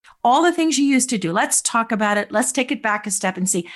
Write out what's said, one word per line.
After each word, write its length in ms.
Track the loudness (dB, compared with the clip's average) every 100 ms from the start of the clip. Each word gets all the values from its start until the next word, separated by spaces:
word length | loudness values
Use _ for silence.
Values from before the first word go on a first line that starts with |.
| -20 _
All 180 | 2 4
the 100 | 4
things 280 | 2 0 2
you 60 |
used 260 | 4 2 2
to 80 | -2
do, 120 | -2
let's 300 | 0 0 -2
talk 300 | 0 -2 0
about 260 | 0 0 0
it. 140 | 0
Let's 200 | -2 0
take 200 | -2 -2
it 100 | -2
back 240 | -2 -4
a 60 | -4
step 260 | -4 -4 -2
and 100 | -2
see, 220 | -2 -4